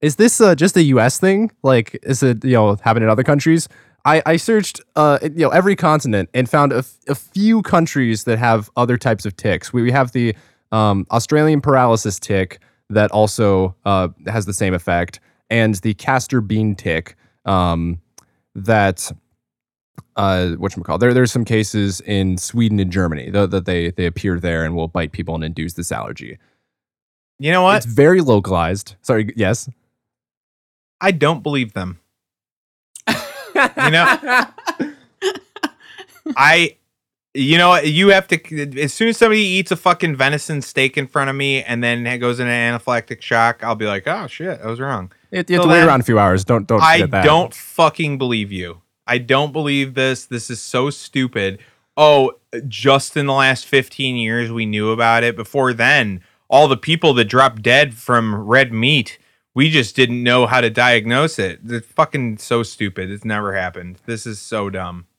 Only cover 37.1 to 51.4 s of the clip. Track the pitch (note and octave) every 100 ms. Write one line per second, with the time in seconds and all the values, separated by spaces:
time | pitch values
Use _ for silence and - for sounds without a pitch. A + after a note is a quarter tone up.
37.1 | _ _ C#3 C#3 E3+ F3 F3 D3+ D#3 G3
38.1 | G3 - A3 - D#3 C#3+ C3 D3 - A3+
39.1 | A3 A#3 G#3+ G3 F#3+ F3 F3 F3+ F3 E3+
40.1 | C3 C3+ D3 - D3 - C3+ C3+ D3 C3+
41.1 | D3 C#3 C#3 C#3 C3+ - A#2 A#2+ A#2+ A#2+
42.1 | B2 B2 A#2+ B2 A#2+ A#2 A#2+ - A#2+ -
43.1 | A#2 - A#2 A#2 - A2+ A2 G#2+ G2 C#3+
44.1 | G3+ C3+ - F3+ C#3+ A2+ A#2 C#3 A2+ F#2
45.1 | _ _ F#3 F3 F3 E3+ E3+ E3 C3 B2
46.1 | A2 G2 F#2+ G2 A#2 G2+ A2 D#3+ E3+ D#3
47.1 | G2 D3 D#3+ F3+ - - - D#3+ - D3+
48.1 | C3+ B2 A2+ G2+ F#2+ F2 E2 _ _ -
49.1 | A#2+ A#2+ C3+ D3 D3 D3 C#3 C3+ C3 C3
50.1 | B2+ - A#2+ - A#2 - B2+ C#3 - -
51.1 | C3+ B2+ G#2+